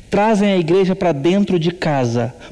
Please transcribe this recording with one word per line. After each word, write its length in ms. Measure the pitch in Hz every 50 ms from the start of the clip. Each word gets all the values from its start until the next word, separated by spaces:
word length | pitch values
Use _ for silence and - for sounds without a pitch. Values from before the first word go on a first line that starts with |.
| - -
trazem 420 | 196 196 208 226 226 196 208 202
a 60 | 190
igreja 400 | 185 165 151 175 196 190 180 185
para 160 | 190 196 175
dentro 460 | 156 139 135 170 185 202 202 190 185 175
de 120 | 156 175
casa, 640 | 175 - - 165 147 139 127 120 117 120 117 127 - - - -